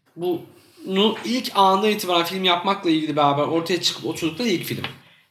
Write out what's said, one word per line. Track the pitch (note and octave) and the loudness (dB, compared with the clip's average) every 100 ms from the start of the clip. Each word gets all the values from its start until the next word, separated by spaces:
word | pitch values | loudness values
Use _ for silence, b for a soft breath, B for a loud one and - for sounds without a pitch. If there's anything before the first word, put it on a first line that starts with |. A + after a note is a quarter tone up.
| _ E3 | _ -8
bunu | F3+ E3 - - _ - E3 F#3+ G#3+ G#3+ - | -4 -4 -8 -20 _ -16 -4 2 2 2 -4
ilk | B3 - G3 | -4 -2 4
andan | F#3+ G3 G#3+ | 4 6 2
itibaren | G#3 F3+ F3 E3+ | 0 0 0 0
film | F#3+ | 0
yapmakla | F#3 F3 G3 F#3+ F3 | 0 0 0 -2 0
ilgili | D#3+ D3+ D3 | 0 0 2
beraber | C#3+ C#3 | 2 2
ortaya | C3+ E3 E3 F3+ | 0 0 0 -2
çıkıp | - - B2 | -2 -4 -6
oturdukları | A#2+ D#3+ D#3 A#3+ | -4 -4 -2 -2
ilk | E3+ - | -2 -4
film. | A2 - - b b b | -8 -8 -12 b b b